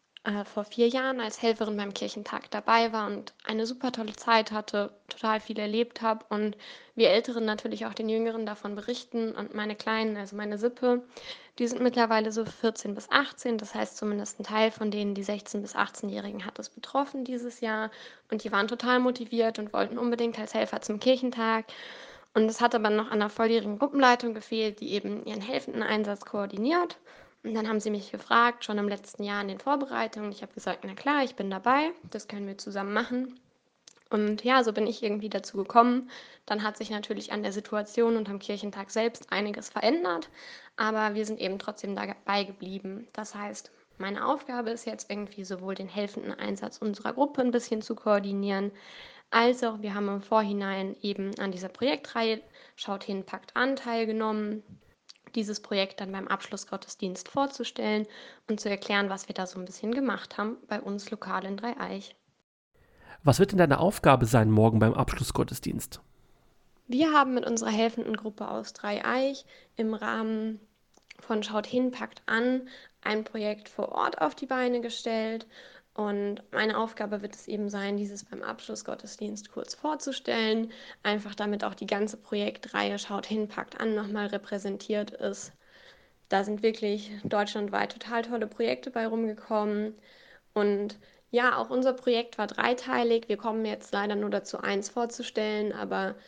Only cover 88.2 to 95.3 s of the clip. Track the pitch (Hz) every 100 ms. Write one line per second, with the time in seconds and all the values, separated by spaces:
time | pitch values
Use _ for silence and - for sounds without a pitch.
88.2 | 233 240 214 - 233 247 - 240 226 226
89.2 | 226 214 - 214 208 208 214 214 - -
90.2 | - - _ - 208 202 208 208 - _
91.2 | _ 233 247 254 226 254 262 254 - 233
92.2 | 233 - 208 - 233 247 254 254 240 226
93.2 | 226 208 226 220 220 214 - 202 208 208
94.2 | 208 202 196 - 196 202 208 - 233 233
95.2 | 240